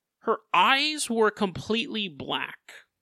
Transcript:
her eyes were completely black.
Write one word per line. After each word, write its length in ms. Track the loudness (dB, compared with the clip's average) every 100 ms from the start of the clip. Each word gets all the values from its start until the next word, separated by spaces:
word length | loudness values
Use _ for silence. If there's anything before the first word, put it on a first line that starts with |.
| _ _
her 200 | -2 -2 _
eyes 560 | 4 4 4 0 -4 -2
were 220 | 2 2
completely 760 | 2 -2 -2 -4 -2 -2 -6 -6
black. 520 | -8 -6 -4 -4 -10 -20 -20 -20 _